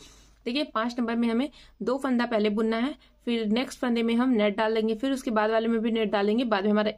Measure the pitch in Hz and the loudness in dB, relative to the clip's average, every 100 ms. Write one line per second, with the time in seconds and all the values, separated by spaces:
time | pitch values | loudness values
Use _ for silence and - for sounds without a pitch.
0 | - - - _ 240 269 294 220 233 240 | -16 -20 -20 _ -6 -4 -4 -4 -4 -4
1 | 226 233 233 226 294 - - _ 214 262 | -2 0 0 0 -2 -6 -20 _ -4 -2
2 | 269 240 240 220 214 208 220 226 262 - | 0 0 0 0 0 0 0 0 -2 -6
3 | - _ 240 233 214 220 277 - 254 233 | -16 _ -4 -2 0 -2 -2 -4 -2 0
4 | 233 233 262 226 208 202 220 226 220 220 | 0 2 2 2 2 2 0 0 0 -2
5 | 269 269 269 214 214 226 226 226 226 220 | -2 -2 -2 0 2 2 2 0 0 0
6 | 208 214 202 226 247 202 208 214 214 | 0 2 2 2 2 0 2 2 2